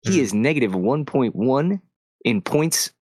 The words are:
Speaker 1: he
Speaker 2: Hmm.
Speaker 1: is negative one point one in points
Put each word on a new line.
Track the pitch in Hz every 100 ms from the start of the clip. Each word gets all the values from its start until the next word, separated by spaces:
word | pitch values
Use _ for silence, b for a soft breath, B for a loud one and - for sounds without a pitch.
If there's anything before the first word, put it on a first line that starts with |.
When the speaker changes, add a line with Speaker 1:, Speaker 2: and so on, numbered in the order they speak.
Speaker 1:
he | 123 185
Speaker 2:
Hmm. |
Speaker 1:
is | 117
negative | 104 127 151 113
one | 95 95 147 143
point | 143 120 90
one | 117 131 170 196 _ _ _ _ -
in | 107
points | - 147 160 - - _